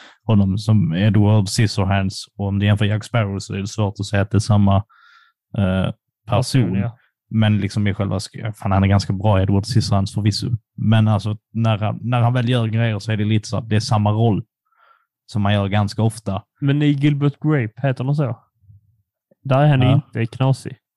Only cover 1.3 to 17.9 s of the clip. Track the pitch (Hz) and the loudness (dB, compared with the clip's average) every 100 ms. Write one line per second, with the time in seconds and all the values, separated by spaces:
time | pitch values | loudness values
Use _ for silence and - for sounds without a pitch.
1.3 | 107 95 - 110 - 95 95 95 - - | 4 2 0 0 0 0 0 -2 -6 -12
2.3 | - 101 98 101 104 104 107 - 120 101 | -8 -4 0 2 2 0 -2 -2 -2 -2
3.3 | 98 - 104 98 - 104 - 98 101 98 | -4 -8 -8 -6 -4 -4 -4 -4 -2 0
4.3 | 98 - 104 98 98 - _ _ _ _ | 0 2 2 4 2 -2 _ _ _ _
5.3 | _ _ - 95 92 95 - _ _ - | _ _ -4 -2 0 -4 -8 _ _ -4
6.3 | 104 - 135 98 95 113 - _ _ _ | -2 0 0 0 -2 -4 -10 _ _ _
7.3 | 110 107 104 95 110 104 95 101 95 - | 0 2 2 0 -2 -2 -2 -4 -4 -8
8.3 | - 110 - 98 95 98 98 - 95 107 | -10 -10 -8 0 2 4 2 0 -2 2
9.3 | 95 95 98 - 113 - 101 98 - 104 | 2 2 0 0 -2 0 0 -2 -2 -2
10.3 | 101 - 120 _ - 107 110 110 104 107 | -2 -4 -6 _ -6 0 2 2 0 -2
11.3 | 104 _ 110 113 104 107 - 113 123 117 | -8 _ -4 -2 -2 -4 -6 -4 0 0
12.3 | 127 120 123 110 110 117 104 - 107 107 | 0 0 0 0 -2 -2 -2 -4 -2 0
13.3 | 110 - 104 110 107 - 110 104 107 117 | -2 -2 -8 -2 -2 0 2 2 2 2
14.3 | 92 - _ _ _ _ _ _ _ - | 0 -4 _ _ _ _ _ _ _ -10
15.3 | 107 101 104 98 104 101 - 110 - - | -2 0 0 0 0 -2 -2 -2 -2 -8
16.3 | 95 - _ 143 143 147 143 147 143 143 | -8 -10 _ -2 0 0 2 0 0 -2
17.3 | - 151 151 110 - 139 | -2 -2 -2 -2 -4 -4